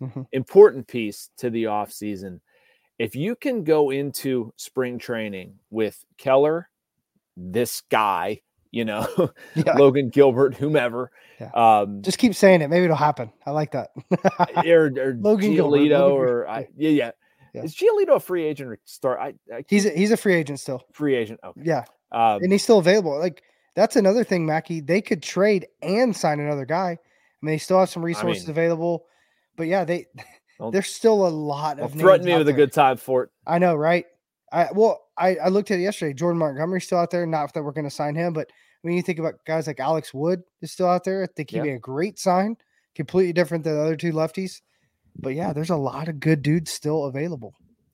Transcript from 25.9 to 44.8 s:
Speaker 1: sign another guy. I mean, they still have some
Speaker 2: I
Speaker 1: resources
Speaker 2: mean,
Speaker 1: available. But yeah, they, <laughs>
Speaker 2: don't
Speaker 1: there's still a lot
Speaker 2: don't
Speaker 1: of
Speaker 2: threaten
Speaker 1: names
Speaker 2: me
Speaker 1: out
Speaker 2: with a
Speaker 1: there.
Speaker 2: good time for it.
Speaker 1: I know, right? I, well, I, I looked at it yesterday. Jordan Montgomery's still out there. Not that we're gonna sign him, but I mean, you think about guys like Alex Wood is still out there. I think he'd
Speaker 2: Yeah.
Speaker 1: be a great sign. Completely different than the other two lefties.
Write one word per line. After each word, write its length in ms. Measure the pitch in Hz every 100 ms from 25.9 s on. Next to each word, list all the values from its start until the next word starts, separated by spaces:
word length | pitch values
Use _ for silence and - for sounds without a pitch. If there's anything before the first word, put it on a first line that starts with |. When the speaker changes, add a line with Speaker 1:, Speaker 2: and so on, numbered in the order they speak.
| 202 254 185
Speaker 1:
sign 240 | 170 147
another 260 | 147 147 131
guy. 260 | 165 185
I 60 | 165 _ _ _ _
mean, 120 | 151
they 40 | 156
still 220 | - 185
have 100 | 185
some 140 | 175
Speaker 2:
I 40 | 170
Speaker 1:
resources 360 | 165 175 185 170
Speaker 2:
mean, 60 |
Speaker 1:
available. 540 | 151 170 165 170 165 _ _ _ _ _ -
But 100 | 165
yeah, 160 | 196
they, 220 | 165 175 - -
<laughs> 440 | - _ _ -
Speaker 2:
don't 120 | 113
Speaker 1:
there's 160 | 185 -
still 320 | - 226 208 185
a 40 |
lot 480 | 156 151 143 151 143
Speaker 2:
don't 80 | 127
Speaker 1:
of 120 | 151
Speaker 2:
threaten 220 | 180 180
Speaker 1:
names 40 | 180
Speaker 2:
me 60 |
Speaker 1:
out 40 | 165
Speaker 2:
with 100 | 147
a 20 |
Speaker 1:
there. 60 | 127 139
Speaker 2:
good 40 |
time 240 | 156 131 123
for 260 | - 131
it. 60 | - _ -
Speaker 1:
I 100 | 170
know, 160 | 180 156
right? 300 | 156 175 175 _ _ _ -
I, 160 | 165 170
well, 300 | 196 220 - _ -
I, 180 | 180 170
I 100 | 170
looked 220 | 190 202
at 80 | 185
it 40 |
yesterday. 300 | 185 - 160
Jordan 240 | 135 175 170
Montgomery's 460 | 156 135 165 185 -
still 140 | 180
out 100 | 170
there. 140 | 175 170
Not 280 | 160 143 165
that 80 |
we're 80 | 147
gonna 180 | 143 147
sign 240 | - 147 156
him, 180 | 175
but 140 | 156 135
I 360 | _ _ _ 165
mean, 80 | 175
you 60 |
think 140 | 175 165
about 240 | 160 - -
guys 200 | 160 156
like 140 | 131
Alex 340 | 135 160 151
Wood 300 | 131 160 185 - _
is 100 | 165
still 160 | - 180
out 160 | 180
there. 200 | 185 190
I 40 | 185
think 220 | - 147
he'd 80 | 113
Speaker 2:
Yeah. 60 |
Speaker 1:
be 60 | 147
a 80 | 127
great 400 | 127 135 196 -
sign. 380 | 190 180 208 226 _ _ _ -
Completely 380 | 147 185 185
different 300 | 170 165 170
than 120 | 156 151
the 60 |
other 140 | 156 160
two 160 | 170
lefties. 480 | 160 160 - 185 - _ _